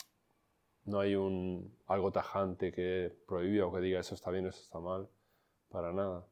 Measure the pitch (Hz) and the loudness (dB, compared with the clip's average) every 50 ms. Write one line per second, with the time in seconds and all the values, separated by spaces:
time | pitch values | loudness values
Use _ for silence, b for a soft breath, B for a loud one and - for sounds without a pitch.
0 | - - _ _ _ _ _ _ _ _ _ _ _ _ _ _ _ 101 101 101 | -16 -16 _ _ _ _ _ _ _ _ _ _ _ _ _ _ _ -2 0 2
1 | 101 101 98 98 98 95 95 92 92 92 90 87 92 98 - - _ - 95 101 | 4 4 4 4 2 2 0 0 0 -2 -2 -4 -6 -10 -16 -14 _ 0 2 2
2 | 92 98 95 92 - - - 98 98 92 90 - 95 90 - - 90 90 92 92 | 2 2 2 0 -2 0 0 0 0 0 0 -2 -2 -2 0 0 0 0 0 0
3 | 90 87 - - _ - 95 87 87 95 104 104 95 90 87 92 90 92 92 90 | -2 -2 -6 -10 _ -4 -2 0 2 4 4 4 4 4 2 0 2 2 2 0
4 | 87 - 98 - - 92 90 95 92 92 - - - - - 82 85 90 92 95 | 0 -4 -8 -6 -4 -2 -2 0 -2 -2 -4 -8 -14 -12 -10 -8 -6 -4 -4 -4
5 | 98 - _ _ _ _ _ _ _ _ _ _ _ _ - 92 85 85 87 98 | -6 -10 _ _ _ _ _ _ _ _ _ _ _ _ -6 -4 -4 -2 0 0
6 | 98 98 92 87 90 - | 0 0 -2 -6 -10 -14